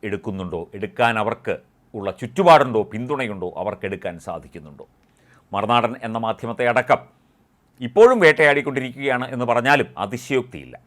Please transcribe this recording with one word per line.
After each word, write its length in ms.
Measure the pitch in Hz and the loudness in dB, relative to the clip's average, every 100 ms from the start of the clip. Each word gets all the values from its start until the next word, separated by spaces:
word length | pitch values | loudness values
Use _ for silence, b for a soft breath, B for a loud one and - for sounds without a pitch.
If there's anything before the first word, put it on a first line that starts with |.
| 107 | -8
എടുക്കുന്നുണ്ടോ? 540 | 98 113 95 90 85 85 101 | -8 -8 -10 -8 -8 -10 -12
എടുക്കാൻ 360 | 101 - 120 113 | -12 -2 0 0
അവർക്ക് 320 | 107 - - 92 _ _ _ 113 | -4 -4 -8 -8 _ _ _ -10
ഉള്ള 140 | 98 92 | -8 -8
ചുറ്റുപാടുണ്ടോ, 640 | 123 - 180 156 131 110 101 | -10 0 6 6 6 0 -2
പിന്തുണയുണ്ടോ, 580 | 107 123 143 120 101 90 78 | -6 -8 -6 -6 -6 -10 -6
അവർക്കെടുക്കാൻ 540 | 95 104 101 95 95 85 82 | -8 -6 -8 -8 -8 -12 -12
സാധിക്കുന്നുണ്ടോ? 580 | 82 73 85 76 71 - _ _ b b b b | -12 -14 -20 -20 -20 -20 _ _ b b b b
മറുനാടൻ 400 | 98 107 120 113 123 117 | -6 2 2 2 -4 -8
എന്ന 100 | 113 113 | -6 -6
മാധ്യമത്തെ 420 | 113 117 113 120 | -6 -8 -4 0
അടക്കം 280 | 120 123 135 - _ _ _ _ _ _ _ 123 | 0 2 0 0 _ _ _ _ _ _ _ -4
ഇപ്പോഴും 300 | 202 233 254 175 | 6 6 8 6
വേട്ടയാടിക്കൊണ്ടിരിക്കുകയാണ് 1000 | 151 151 143 139 131 131 127 139 123 127 | 6 4 2 0 -4 -6 -6 -4 -2 -4
എന്ന് 120 | 127 120 | -6 0
പറഞ്ഞാലും 360 | 120 120 143 104 - | 0 4 2 2 -6
അതിശയോക്തിയില്ല. 720 | 101 120 - 131 123 80 65 62 | -8 -8 -2 -2 -2 -14 -18 -20